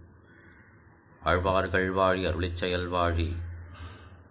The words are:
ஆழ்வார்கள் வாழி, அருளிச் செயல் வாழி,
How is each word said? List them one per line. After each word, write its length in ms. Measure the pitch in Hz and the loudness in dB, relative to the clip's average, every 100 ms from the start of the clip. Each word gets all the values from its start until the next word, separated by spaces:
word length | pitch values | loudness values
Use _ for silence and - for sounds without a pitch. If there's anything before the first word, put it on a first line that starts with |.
| - - - - - - - - - - _ - | -20 -20 -20 -20 -20 -20 -20 -20 -20 -20 _ -6
ஆழ்வார்கள் 680 | 78 87 92 95 92 95 92 | 0 2 4 2 2 2 2
வாழி, 340 | 92 95 92 90 | 2 4 4 0
அருளிச் 280 | 80 87 | 0 -2
செயல் 380 | 85 92 90 87 | -2 -2 -2 -2
வாழி, 440 | 90 87 85 82 - - - - - - - - - - | 0 2 2 -2 -4 -8 -12 -16 -16 -18 -18 -20 -20 -20